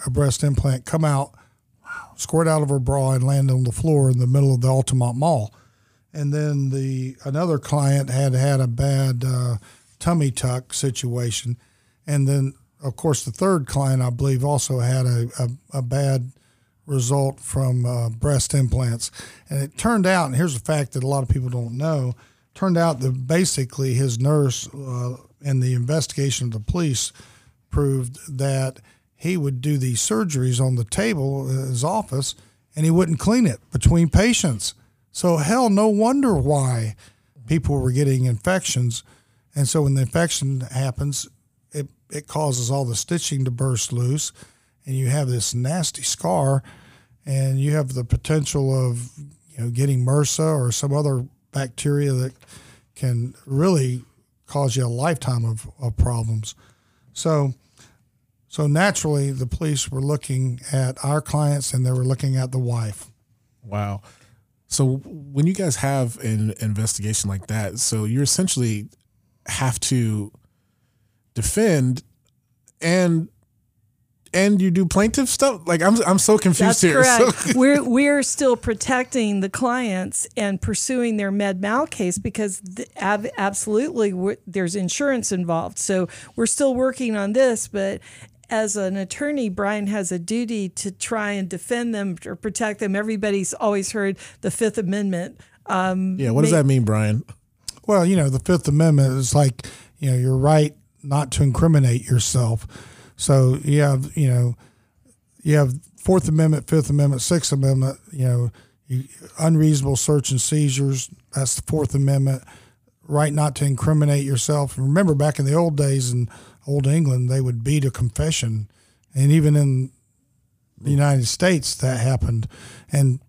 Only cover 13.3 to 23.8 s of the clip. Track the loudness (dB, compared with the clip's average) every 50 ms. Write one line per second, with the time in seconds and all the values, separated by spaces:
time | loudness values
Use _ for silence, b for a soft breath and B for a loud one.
13.3 | -6 -2 0 0 2 0 -2 -2 -2 -2 0 0 0 0 0 -2 -2 -2 0 0
14.3 | 0 0 0 0 0 -2 -2 -2 -2 -2 0 0 0 0 0 0 0 0 -2 -4
15.3 | -4 -4 -4 -4 -4 -8 _ _ -8 -8 -6 -4 -2 -2 0 0 0 -2 -4 -6
16.3 | -12 _ _ _ _ _ _ _ _ _ _ -4 -4 -2 0 0 0 0 0 -2
17.3 | -4 -6 -10 -6 -4 -2 0 0 0 0 -2 -2 -2 -2 -4 -4 -4 -4 -2 0
18.3 | 0 0 0 0 0 0 2 2 0 0 0 -2 -4 -4 -6 -10 B B B B
19.3 | B B B -8 -6 -6 -6 -6 -8 -4 -2 0 2 2 2 2 2 2 2 0
20.3 | 0 0 0 0 -2 -4 -4 -2 -2 -2 -2 -4 -4 -4 -2 -2 -2 -2 0 0
21.3 | 0 0 0 -2 -4 -4 -6 -6 -6 -4 -2 -2 -2 -2 -2 -4 -6 b b b
22.3 | b b b b _ -2 0 2 2 4 2 2 0 0 -2 -2 -2 -4 -2 0
23.3 | 2 2 2 2 0 -2 -4 -6 -4 -4